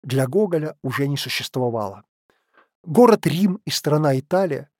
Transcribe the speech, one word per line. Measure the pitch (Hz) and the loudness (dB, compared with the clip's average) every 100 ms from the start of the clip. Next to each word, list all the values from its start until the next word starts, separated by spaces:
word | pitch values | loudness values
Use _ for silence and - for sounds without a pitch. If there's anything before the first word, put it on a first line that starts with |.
для | 147 131 131 | -4 -4 -2
Гоголя | 165 214 170 151 - | 0 0 -2 -6 -8
уже | 131 127 139 | -8 -4 -4
не | 143 | -4
существовало. | 131 - - 135 123 113 104 98 _ _ _ _ _ _ _ _ | -6 -8 -6 -4 -4 -4 -6 -10 _ _ _ _ _ _ _ _
Город | - 156 240 214 160 | -2 6 6 6 2
Рим | 151 202 185 - | 2 0 0 -6
и | |
страна | - - 151 156 135 | -4 0 2 2 0
Италия | 143 180 190 135 139 _ | 0 -2 -2 -4 -10 _